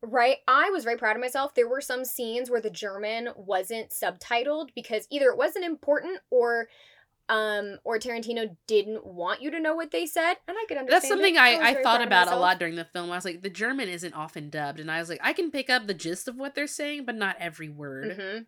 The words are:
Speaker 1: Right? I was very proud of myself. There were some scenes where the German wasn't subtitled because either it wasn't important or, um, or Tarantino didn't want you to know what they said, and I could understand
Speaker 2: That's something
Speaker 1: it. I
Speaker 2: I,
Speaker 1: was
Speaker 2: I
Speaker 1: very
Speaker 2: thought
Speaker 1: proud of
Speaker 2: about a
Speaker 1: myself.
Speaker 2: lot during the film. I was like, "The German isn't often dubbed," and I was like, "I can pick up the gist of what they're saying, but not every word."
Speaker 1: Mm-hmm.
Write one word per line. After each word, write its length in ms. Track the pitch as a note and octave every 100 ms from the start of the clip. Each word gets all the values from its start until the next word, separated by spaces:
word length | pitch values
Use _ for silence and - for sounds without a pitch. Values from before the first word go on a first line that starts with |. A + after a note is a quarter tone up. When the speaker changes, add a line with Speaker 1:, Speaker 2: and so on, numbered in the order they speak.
Speaker 1:
Right? 360 | A#3 B3 A#3+ C#4 -
I 220 | C4 F4
was 160 | F#4+ A3+
very 100 | A#3
proud 200 | A3 A3
of 40 |
myself. 340 | B3 C#4 C#4 -
There 120 | A#3
were 140 | B3+
some 240 | C#4 B3+ B3+
scenes 440 | - A#3 A#3 B3+
where 120 | A#3+
the 80 | A3
German 600 | E3+ G#3 G3 G#3 A3+ A#3 -
wasn't 540 | F#3+ G3 F#3+ A3+ A3
subtitled 800 | - G3+ F3 - A#3+ B3+ D4+ D4+ -
because 300 | A3+ A3 G#3+
either 160 | C#4+ C4+
it 60 | A#3+
wasn't 280 | D4 E4 F4
important 540 | D#4 - C#4+ E4+ F#4 _
or, 380 | B3 A#3+ A#3 A3+ _ - _ _ _ _
um, 480 | A3 G#3+ G#3 G3+ G3 -
or 120 | A3+
Tarantino 580 | A#3+ A#3 A3+ A#3 A3 E3+ -
didn't 380 | G#3+ G3+ A3 -
want 360 | F3 F3 G#3
you 80 | C4+
to 100 | D#4+
know 140 | D#4 D#4+
what 160 | E4
they 140 | E4 E4+
said, 300 | - E4 F4+ -
and 100 | F#4+
I 60 | A4
could 100 | C#4+
understand 240 | C4 E4
Speaker 2:
That's 60 | -
something 280 | G4 G4 E4
Speaker 1:
it. 40 |
I 140 | B3
Speaker 2:
I, 40 | A#3
Speaker 1:
was 40 | A3
Speaker 2:
I 40 |
Speaker 1:
very 120 | C4+
Speaker 2:
thought 120 | C4 A#3
Speaker 1:
proud 60 |
of 60 | A#3
Speaker 2:
about 160 | F#3+
a 20 | F3+
Speaker 1:
myself. 100 | F3+
Speaker 2:
lot 180 | F3+ F3+
during 160 | F3 E3+
the 80 | E3
film. 260 | F3+ F3
I 40 | F3
was 80 | F#3
like, 160 | E3+
"The 80 | F#3
German 380 | F3+ A3 C4+ A3
isn't 240 | F3 F3
often 360 | D#3 D#3 - D3
dubbed," 300 | D3+ D3 D3+
and 100 | D#3
I 80 | D#3+
was 80 | E3+
like, 120 | E3+
"I 80 | A#3
can 160 | E4 E4+
pick 200 | C#4+ B3+
up 180 | B3 G#3+
the 60 |
gist 340 | F3 D#3 F3+ -
of 80 | B3
what 180 | C#4
they're 140 | C#4 D4
saying, 380 | - D4 D4 B3
but 100 | A3+
not 220 | G3+ F3+
every 300 | E3+ D#3+ D#3
word." 420 | D3 D3 C3+ C#3 F#3
Speaker 1:
Mm-hmm. 260 | F#3+ G#3+